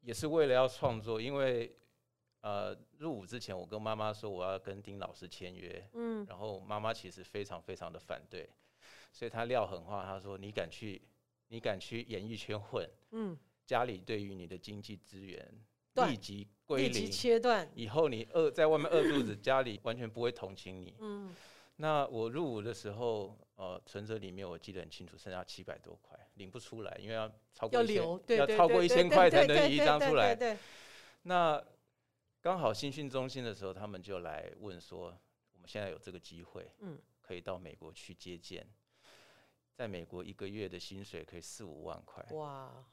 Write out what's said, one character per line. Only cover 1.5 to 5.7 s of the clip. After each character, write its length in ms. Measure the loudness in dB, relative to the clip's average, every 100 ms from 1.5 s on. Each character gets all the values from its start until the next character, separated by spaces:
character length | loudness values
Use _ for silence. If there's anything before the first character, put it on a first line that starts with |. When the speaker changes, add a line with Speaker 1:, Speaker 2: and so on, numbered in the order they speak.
| 2 -2 -10 _ _ _ _ _ _
Speaker 1:
呃， 360 | -4 -2 -4 -8 -14 _
入 200 | -6 -6
伍 80 | -8
之 140 | -10
前 180 | -8 -8
我 80 | -6
跟 160 | -6
妈 140 | -4 -2
妈 160 | -2
说 180 | -4 -8
我 140 | -4
要 160 | -4 -4
跟 220 | -6 -12
丁 160 | -12 -10
老 140 | -10
师 140 | -12 -16
签 280 | -14 -14 -12
约， 260 | -12